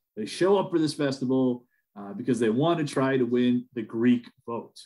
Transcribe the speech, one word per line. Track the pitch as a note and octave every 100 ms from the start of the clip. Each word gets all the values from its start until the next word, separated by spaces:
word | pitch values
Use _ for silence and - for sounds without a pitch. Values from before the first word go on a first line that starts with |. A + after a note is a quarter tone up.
| _ -
they | G#2+
show | - F3+ G3
up | D#3+
for | E3+
this | D#3
festival, | - C#3+ C3+ B2+ C3 B2+ A#2+ - _ _ G2+
uh, | G2+
because | G2+ - A2+
they | A#2
want | A#2 D#3+ E3
to | D3
try | C#3+ C3+ C3+
to |
win | A#2+ A#2+ B2 B2 -
the | A#2+
Greek | G#2+ A2+ B2 A#2+ - - -
vote. | A#2 - -